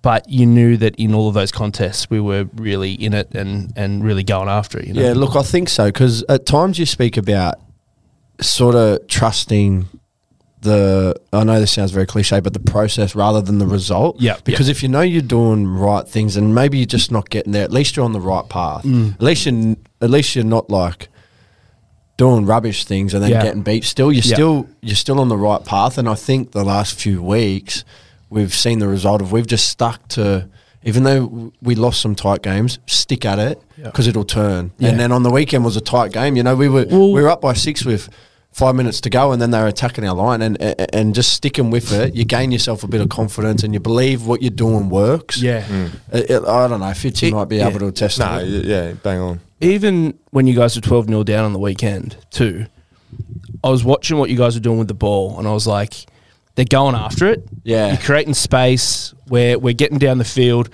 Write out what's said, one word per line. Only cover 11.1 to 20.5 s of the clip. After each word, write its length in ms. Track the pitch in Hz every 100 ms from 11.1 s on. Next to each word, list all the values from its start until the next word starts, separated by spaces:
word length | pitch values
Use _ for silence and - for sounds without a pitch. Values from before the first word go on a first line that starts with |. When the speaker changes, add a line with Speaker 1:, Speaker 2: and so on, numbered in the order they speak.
| - _
Speaker 2:
I 120 | 101
know 160 | 110 110
this 120 | 104
sounds 200 | - 98
very 160 | 95 95
cliche, 320 | 107 104 98
but 140 | 98
the 60 | 98
process 540 | - 104 104 - 101 104
rather 240 | 101 107
than 180 | 98 104
the 80 | 98
result. 520 | 98 92 92 151 -
Speaker 1:
Yeah, 180 | 120 101
Speaker 2:
Because 240 | - - 135
Speaker 1:
yeah. 40 |
Speaker 2:
if 100 | 135
you 80 | 131
know 120 | 131
you're 200 | 180 170
doing 460 | 127 120 113 110 98
right 400 | 92 101 104 -
things 300 | 113 107 95
and 180 | 104 113
maybe 220 | 139 139
you're 80 | 123
just 240 | 120 -
not 180 | 113 -
getting 220 | 107 -
there, 120 | 104
at 80 | 98
least 240 | 120 143 -
you're 100 | 123
on 80 |
the 60 | 107
right 260 | 90 95 -
path. 340 | - 82 73
Speaker 1:
Mm. 300 | 139 123 110
Speaker 2:
At 80 | 98
least 240 | 120 160 147
you're, 80 |
n-, 240 | 120 113 110 _ _
at 80 | 117
least 260 | 135 147 131
you're 80 |
not, 280 | 110